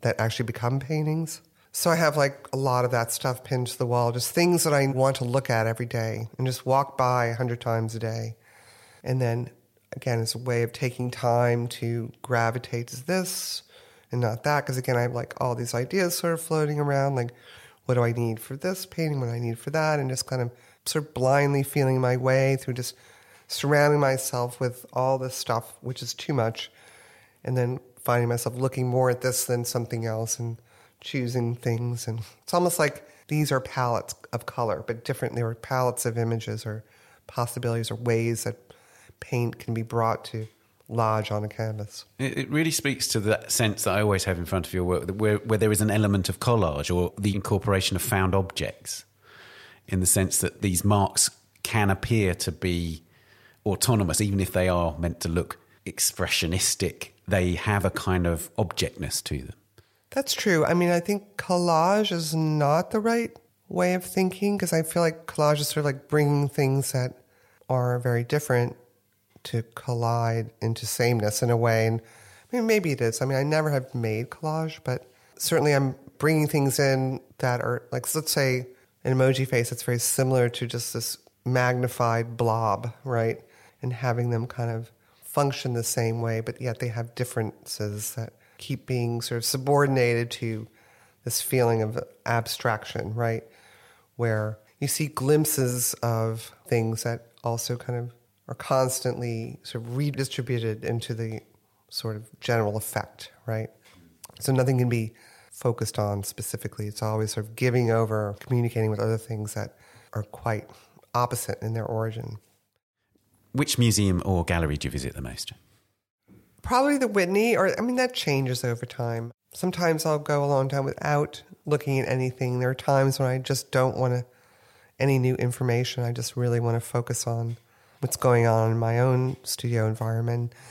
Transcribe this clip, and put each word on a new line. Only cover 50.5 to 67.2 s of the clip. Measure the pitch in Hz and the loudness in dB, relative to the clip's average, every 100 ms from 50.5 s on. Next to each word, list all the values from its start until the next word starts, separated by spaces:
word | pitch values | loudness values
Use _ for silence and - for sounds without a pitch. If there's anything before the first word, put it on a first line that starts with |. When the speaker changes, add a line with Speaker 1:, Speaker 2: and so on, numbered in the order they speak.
| - | 0
Speaker 2:
these | 101 87 | 0 2
marks | 98 104 98 - - - _ _ | 4 4 4 2 0 -2 _ _
can | - 113 101 | -4 0 2
appear | 92 - 113 95 85 | 2 2 2 2 0
to | - | -4
be | 78 90 87 85 80 - _ _ _ - _ 107 | -2 -2 -2 -4 -8 -14 _ _ _ -20 _ -4
autonomous, | 90 - 110 90 78 | 0 2 4 2 2
even | 104 98 | 0 0
if | 90 | 0
they | 92 92 | 2 2
are | 87 85 76 | 2 0 0
meant | 85 - | -4 -2
to | 85 | -2
look | 85 - - _ _ - | -2 -2 -8 _ _ -12
expressionistic. | - - - 87 - 82 92 - - 87 - - _ - | -4 -2 -2 -2 0 0 0 0 0 -2 -4 -14 _ -2
They | 98 90 | 2 2
have | 85 - 101 | 0 2 2
a | 95 | 2
kind | - - 92 85 | 0 0 2 2
of | 82 - - | 0 -4 -4
objectness | 95 - 80 - 73 - | -2 -2 -6 -4 -6 -6
to | - 69 | -6 -8
them. | 64 - _ - _ _ _ | -8 -16 _ -20 _ _ _
Speaker 1:
That's | 269 269 | -6 -4
true. | - 214 165 | -2 2 4
I | 143 170 | 4 4
mean, | 175 | 4
I | 175 | 2
think | 170 202 - - | 0 -2 -4 -10
collage | - 180 175 160 175 208 202 | 0 2 4 4 4 4 2
is | 175 156 160 | -2 -2 0
not | 156 151 143 160 180 | 2 2 4 2 2
the | 220 | 0
right | 220 233 226 - _ _ - | 0 0 -2 -8 _ _ -6
way | 180 180 180 | 0 2 0
of | 180 | -2
thinking, | 196 185 185 202 202 | 0 0 0 -2 0
'cause | 180 | 0
I | 160 | 0
feel | 160 175 | 0 2
like | 165 160 - | 0 0 -6
collage | - 147 147 | 2 2 4
is | 143 | 0
sort | 156 | 0
of | 147 | -2
like | 135 - | -2 0
bringing | 151 143 147 143 | 2 4 2 2
things | - 135 135 131 | 2 2 2 0
that | 127 127 - | -2 -2 -6